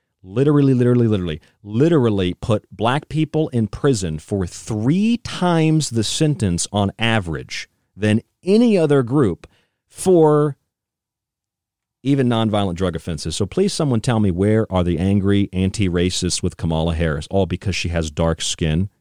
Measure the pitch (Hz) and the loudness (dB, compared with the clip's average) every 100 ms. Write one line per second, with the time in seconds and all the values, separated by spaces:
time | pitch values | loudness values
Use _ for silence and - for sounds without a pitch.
0 | _ _ 92 107 143 147 139 123 123 123 | _ _ -8 -2 2 4 4 4 4 4
1 | 113 104 87 76 _ _ 104 110 160 160 | 2 0 -2 -8 _ _ -6 0 2 4
2 | 117 101 90 - - 107 - 98 110 143 | 2 0 -2 -2 -2 -4 -4 -4 -2 -2
3 | - 151 151 156 156 120 104 - 143 113 | -4 -4 -2 -2 -2 -2 -2 -2 0 0
4 | 90 76 - 101 87 - - 107 120 180 | -2 -6 -6 -4 -4 -8 -8 -4 0 0
5 | 220 240 - - 180 165 160 156 139 117 | 0 -2 -6 -4 0 2 2 0 -2 -4
6 | 104 - 156 139 101 87 - 101 98 - | -2 0 0 0 -2 -2 -2 -2 -2 -2
7 | 113 113 85 69 - - - _ _ 92 | 0 0 -2 -8 -10 -14 -14 _ _ -4
8 | 107 107 - _ 175 214 240 196 156 143 | 0 0 -2 _ 0 4 4 4 4 2
9 | 117 147 107 82 - _ _ _ _ - | 2 2 0 -2 -10 _ _ _ _ -4
10 | 190 175 156 151 147 - _ _ _ _ | 2 6 6 4 0 -4 _ _ _ _
11 | _ _ _ _ _ _ _ _ _ _ | _ _ _ _ _ _ _ _ _ _
12 | 131 139 123 113 110 104 98 85 92 78 | 0 2 2 2 0 0 -2 -2 -4 -4
13 | - 78 80 - 101 - 196 - 151 117 | -6 -6 -6 -4 -4 0 -2 0 0 0
14 | 131 113 101 87 101 110 107 92 87 78 | 0 2 2 2 2 2 2 0 0 0
15 | 95 101 95 101 101 92 95 110 95 87 | 2 2 2 0 0 -2 -2 0 -2 0
16 | 90 - 87 - 87 - 82 80 82 80 | 0 -2 -4 -2 -4 -4 -4 -2 -2 -2
17 | 85 73 - 98 87 90 98 - 87 85 | -2 -4 -4 -2 -2 -2 -4 -4 -4 -4
18 | 78 73 82 80 - - 80 80 101 _ | -4 -2 -2 -2 -4 -4 -2 0 -2 _